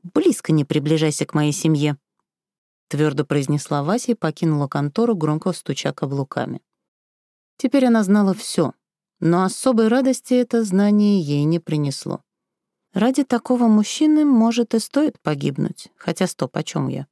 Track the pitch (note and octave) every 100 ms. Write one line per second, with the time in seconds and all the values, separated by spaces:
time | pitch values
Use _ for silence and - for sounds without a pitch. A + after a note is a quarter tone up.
0 | F3 - F#4 A#3 - D#3 C#3+ D3+ D3 D#3+
1 | D#3 - D3+ D3+ D3+ D3 D#3+ D3+ D3 C#3+
2 | _ _ _ _ _ _ _ _ _ C#3+
3 | D3+ C#3 D3 D3 C3+ D3 - D3 C#3+ A#3
4 | - A#3 D#3+ D3 E3 D3+ C#3 C#3+ D3 -
5 | A#3+ G3+ D3+ D#3 F#3+ E3+ - C#3 C#3 -
6 | C#3 C#3 C3+ - A#2 - _ _ _ _
7 | _ _ _ _ _ _ B3+ C#4 B3+ A3+
8 | F#3+ G#3 G3 F3+ - - C3+ - _ _
9 | _ _ D#3+ F3 F#3+ - C4 A3+ A3 B3
10 | C4 B3+ - B3 A#3+ A#3 A3 F#3 G#3 G#3
11 | G#3 G3+ C#3+ D3 D3+ E3+ - D3+ C#3+ C#3
12 | - - _ _ _ _ _ _ _ -
13 | A#3 C4+ C4+ A#3+ - B3 A#3 G#3+ G#3 -
14 | D#4 D4+ D4 A#3+ A3+ A#3 A#3 A3+ - C#4
15 | D4+ - - C#3+ C#3+ C#3 - - - _
16 | - E3+ F3+ - C3 D3+ - D#3 C3 C#3
17 | C#3+